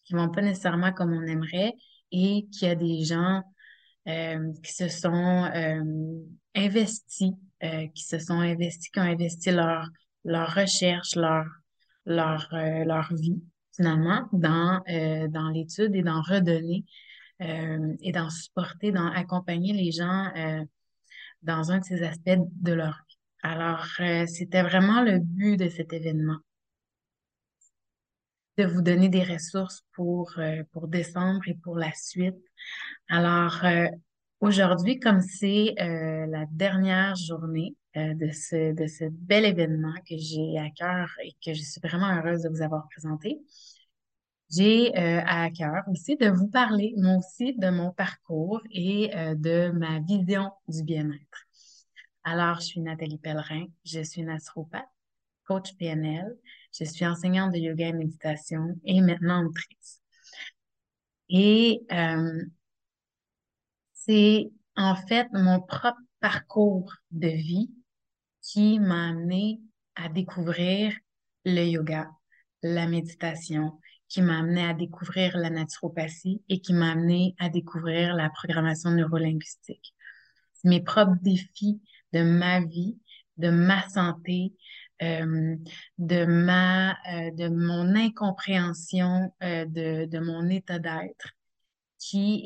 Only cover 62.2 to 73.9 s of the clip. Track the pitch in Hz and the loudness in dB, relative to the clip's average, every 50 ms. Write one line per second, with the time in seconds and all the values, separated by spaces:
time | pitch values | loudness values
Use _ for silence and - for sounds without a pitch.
62.2 | 165 165 160 160 - - - _ _ _ _ _ _ _ _ _ _ _ _ _ | -2 -2 -2 -6 -8 -10 -12 _ _ _ _ _ _ _ _ _ _ _ _ _
63.2 | _ _ _ _ _ _ _ _ _ _ _ _ _ _ _ - - - 214 208 | _ _ _ _ _ _ _ _ _ _ _ _ _ _ _ -6 0 4 6 8
64.2 | 208 214 214 214 214 - - _ _ _ - - 196 190 185 185 - - 226 240 | 8 8 8 6 2 -2 -8 _ _ _ -4 0 2 2 2 2 0 0 2 2
65.2 | 247 247 208 196 185 185 185 180 185 - - - - 240 240 - - _ _ _ | 2 0 2 4 4 6 6 4 2 -2 -6 -2 -2 -2 -2 -2 -8 _ _ _
66.2 | 214 202 196 - - - - 220 208 208 190 185 180 - - - _ - 165 160 | -2 -2 -2 -2 -6 -2 2 4 4 4 4 0 -4 -6 -12 -20 _ -12 -6 -2
67.2 | 151 165 160 160 160 160 170 185 233 - - - _ _ _ _ _ _ _ _ | -2 -2 -2 -2 -2 -2 -2 -2 -2 -4 -6 -14 _ _ _ _ _ _ _ _
68.2 | _ _ _ _ - - - 208 208 214 220 214 208 185 170 170 170 170 165 165 | _ _ _ _ -14 -6 0 4 4 6 6 4 4 2 2 2 0 -2 -2 -2
69.2 | 170 175 180 190 208 214 220 220 - - _ _ _ _ - - 165 165 156 190 | -2 -2 0 0 0 -2 -2 -4 -10 -18 _ _ _ _ -14 -12 -10 -6 -4 -4
70.2 | 185 - - 180 165 170 170 - 175 180 190 202 214 214 208 - _ _ _ _ | -4 -4 -4 -4 -2 -2 -2 0 0 0 2 2 0 -2 -2 -6 _ _ _ _
71.2 | _ _ _ _ - 185 180 170 170 170 165 165 160 151 156 156 156 156 - _ | _ _ _ _ -2 0 2 2 2 2 0 0 -2 -2 -4 -4 -6 -8 -12 _
72.2 | _ _ _ _ _ _ _ _ - 170 170 170 170 170 170 165 165 165 - - | _ _ _ _ _ _ _ _ -4 -2 -2 0 0 0 0 -2 -2 -4 -8 -8
73.2 | 165 165 160 160 - - 156 151 156 160 - - _ - | -6 -6 -6 -6 -8 -6 -4 -2 -2 -4 -6 -10 _ -20